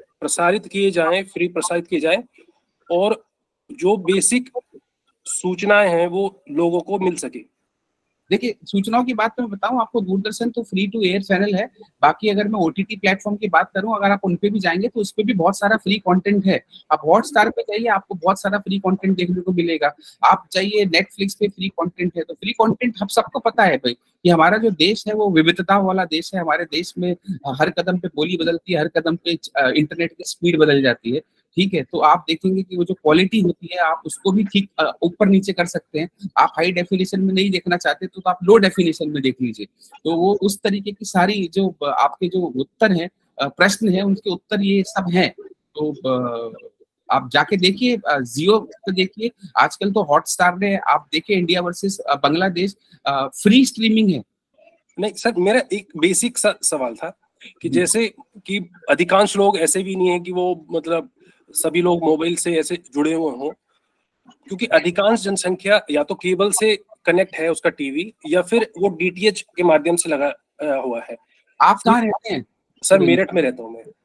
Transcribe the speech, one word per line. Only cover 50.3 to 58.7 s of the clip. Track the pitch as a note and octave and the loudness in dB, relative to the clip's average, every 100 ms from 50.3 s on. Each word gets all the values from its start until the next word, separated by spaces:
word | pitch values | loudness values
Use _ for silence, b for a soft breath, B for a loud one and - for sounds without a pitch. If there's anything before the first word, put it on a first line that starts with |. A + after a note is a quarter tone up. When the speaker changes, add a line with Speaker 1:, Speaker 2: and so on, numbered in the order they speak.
| - F3+ F3+ | 2 2 2
Speaker 2:
ने, | G3+ G3 | -2 -2
आप | - D3+ - | 0 0 0
देखिए | D#3+ - F#3+ | -6 0 0
India | E3+ F3+ | 2 0
versus, | F3 F3+ G3 - | -2 -4 -6 -6
अ, | - | -4
बांग्लादेश, | C#3 C#3+ D#3+ F#3+ F3 G3 - b b C#3 | 0 0 0 -2 -2 -4 -6 b b -4
अ, | C#3 C3+ - | -2 -4 0
free | G3+ B3+ | 4 6
streaming | B3+ - A3 A3 G#3 | 4 2 0 2 2
है। | C#3 - _ _ _ _ _ _ - | 0 -6 _ _ _ _ _ _ -8
Speaker 1:
नहीं | G#3 | -8
सर, | - A#3+ F3+ | -4 -4 0
मेरा | F#3+ A#3+ - | 2 2 0
एक | G3+ - D#3+ | -8 -8 0
basic | F3 F3+ A#3+ - | 0 2 -2 0
सा | G#3 - | -2 0
सवाल | - D3+ B2 | -4 -4 -6
था | A2 - - _ _ B _ | -6 -12 -12 _ _ B _
कि | E3+ | -2
Speaker 2:
जी। | E3 | 0
Speaker 1:
जैसे | F3 A3 A3 - - G3+ | 2 0 0 -4 -20 -20
कि | - G3+ F3 | -8 -6 -6